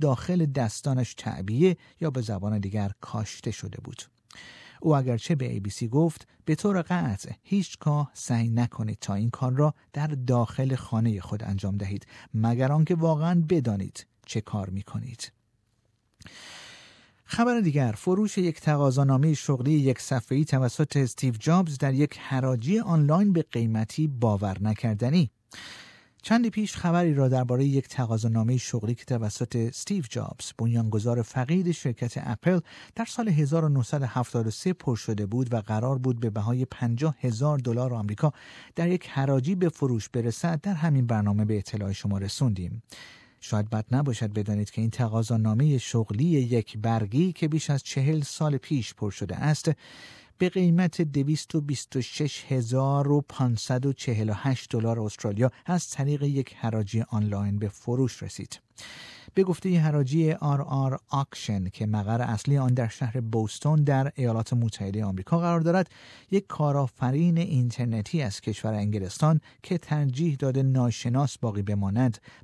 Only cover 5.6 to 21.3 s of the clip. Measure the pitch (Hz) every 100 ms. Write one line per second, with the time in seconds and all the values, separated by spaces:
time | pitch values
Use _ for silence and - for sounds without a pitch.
5.6 | 101 - 117 135 165 - - _ - 156
6.6 | 208 190 - 175 151 98 - - - 202
7.6 | 175 - 151 147 143 - - 117 117 117
8.6 | 120 - 110 104 - 98 117 - 127 131
9.6 | 151 - _ 147 151 143 123 123 117 -
10.6 | 131 131 - 110 113 101 - 107 110 98
11.6 | 98 101 98 98 - - - 110 113 120
12.6 | 131 151 156 170 165 151 165 175 156 175
13.6 | 117 101 95 - - _ - 110 - 107
14.6 | 95 95 - 110 120 117 - _ _ _
15.6 | _ _ _ _ _ _ - - - -
16.6 | - - - - _ _ - - 240 240
17.6 | 175 143 123 107 180 190 208 196 175 -
18.6 | 160 147 143 127 135 131 156 143 - 131
19.6 | 127 156 135 123 - 127 - 135 156 135
20.6 | 123 - 147 143 127 - 131